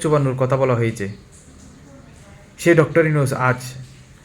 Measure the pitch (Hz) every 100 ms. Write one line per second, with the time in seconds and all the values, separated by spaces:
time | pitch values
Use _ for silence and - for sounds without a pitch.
0 | 160 151 139 131 131 135 131 117 117 113
1 | 98 - - - - - - - - -
2 | - - - - - - 170 160 147 165
3 | 160 151 127 127 127 123 - - - -
4 | - -